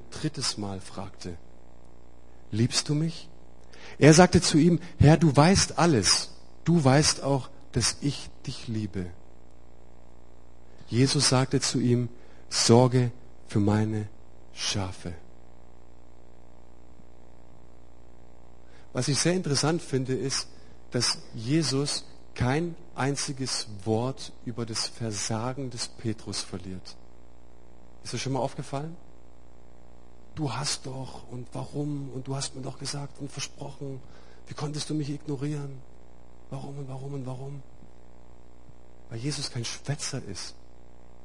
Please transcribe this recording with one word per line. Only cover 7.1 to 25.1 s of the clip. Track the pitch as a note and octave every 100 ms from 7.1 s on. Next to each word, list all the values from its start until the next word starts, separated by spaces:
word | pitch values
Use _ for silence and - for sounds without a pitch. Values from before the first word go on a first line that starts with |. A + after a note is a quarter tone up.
| -
auch, | C3+ C#3 B2+ - -
dass | B2 - -
ich | C#3+ C3+ - - -
dich | B2+ -
liebe.“ | A2 G#2+ F#2+ F2+ F2 - - - - - - - - - - - - - - - - -
Jesus | A2 C3+ D3 B2+
sagte | B2+ C3 C3+
zu | - C3+
ihm, | A#2+ A#2+ A#2+ - - - -
„Sorge | - - A#2 B2+ B2+ B2 - - - -
für | A2
meine | G2+ G#2 G#2+ G#2+ G#2 - - - -
Schafe.“ | - - G#2+ F#2 - F2 E2+ - - - - - - - - - - - - - - - - - - - - - - - - - - - - - - - - - - - - -
Was | B2+ B2+
ich | C3
sehr | D#3
interessant | F#3 D#3+ C#3 C#3+ E3+
finde, | - C3 C3 B2+
ist, | C3+ - - - - - -
dass | B2 A#2 - -
Jesus | B2+ A2 D#3 D3 C3+ C#3+ - - - - -
kein | B2 C#3+ E3+ E3 - -
einziges | C3 C#3 - C3 C3 - - G#2
Wort | G#2 A2 A#2+ - - - -
über | A#2 A2+
das | A2 -
Versagen | - A2+